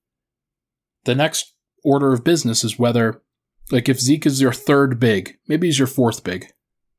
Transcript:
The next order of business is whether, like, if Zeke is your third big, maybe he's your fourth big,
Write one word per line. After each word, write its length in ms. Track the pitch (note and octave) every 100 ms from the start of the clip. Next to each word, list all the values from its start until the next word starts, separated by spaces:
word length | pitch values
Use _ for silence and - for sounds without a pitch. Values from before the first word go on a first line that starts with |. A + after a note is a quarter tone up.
| _ _ _ _ _ _ _ _ _ _
The 100 | - B2+
next 380 | D#3 - - _ _ _
order 280 | D3+ C#3 C#3
of 120 | B2
business 380 | C3+ E3 B2 A2
is 160 | A2+ -
whether, 440 | A#2+ A#2+ A2+ G#2+ _ _ _ _ -
like, 180 | B2+ A#2+
if 120 | A#2+
Zeke 260 | B2 D#3 D#3
is 140 | C3+
your 120 | C3+
third 480 | B2 - C#3 C#3 A#2+
big, 380 | A#2+ G2+ F#2 - -
maybe 180 | D#3 F3
he's 120 | C#3
your 100 | C3
fourth 360 | - A#2+ G#2+
big, 280 | - F#2 - _ _ _ _